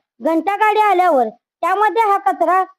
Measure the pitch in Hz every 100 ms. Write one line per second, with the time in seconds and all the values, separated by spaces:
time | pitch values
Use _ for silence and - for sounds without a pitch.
0 | _ _ 240 330 320 392 427 427 427 359
1 | 359 285 226 - _ _ 339 381 427 415
2 | 427 403 392 359 330 370 370